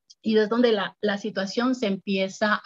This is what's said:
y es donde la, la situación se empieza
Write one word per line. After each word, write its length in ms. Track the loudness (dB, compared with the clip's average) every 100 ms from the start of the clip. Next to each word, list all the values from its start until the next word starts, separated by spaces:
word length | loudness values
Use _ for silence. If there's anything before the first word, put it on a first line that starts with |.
| _ -8
y 160 | 0 2
es 100 | 2
donde 240 | 4 4
la, 240 | 2 -2 -4
la 160 | -4 -2
situación 580 | -4 -6 -4 -2 -2 0
se 120 | -2
empieza 720 | -2 -2 -2 -2 -2 0 0